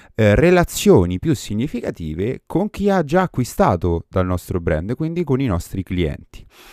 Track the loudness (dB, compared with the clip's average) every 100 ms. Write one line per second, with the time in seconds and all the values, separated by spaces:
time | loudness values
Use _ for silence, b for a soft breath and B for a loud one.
0 | B 0 4 4 6 4 2 2 4 6
1 | 4 0 -2 -2 -4 -6 -4 -6 -8 -8
2 | -8 -6 -6 -6 -6 -4 -4 -2 0 0
3 | 2 0 0 -2 -4 0 2 2 0 -2
4 | -2 -2 0 -2 -4 -4 -2 -2 -2 -4
5 | -4 -4 -2 0 0 -2 -4 -8 -4 -2
6 | -2 -4 -14 -20 -20 B B